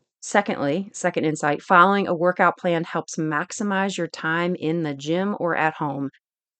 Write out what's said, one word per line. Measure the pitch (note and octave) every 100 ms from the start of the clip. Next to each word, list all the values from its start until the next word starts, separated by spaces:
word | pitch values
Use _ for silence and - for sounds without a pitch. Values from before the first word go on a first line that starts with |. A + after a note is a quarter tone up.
| _ _
secondly, | - G#3+ G3+ - C#3 D#3+ G3
second | - F3 - D#3
insight, | D3+ D3+ D3
following | - F3+ F#3 G3+ F#3+
a | E3+
workout | F3 F3+ F3 -
plan | F#3 E3
helps | E3+ E3+ - -
maximize | D#3 D3 F3+ - G#3 F#3+ G3 F#3
your | E3
time | - D#3+ E3 F3 F3+
in | D#3 E3+
the | D#3 C#3
gym | D3 E3+ G3 G#3
or | E3+ D#3+
at | D#3 -
home. | D3+ C#3 C#3 - _ _ _ _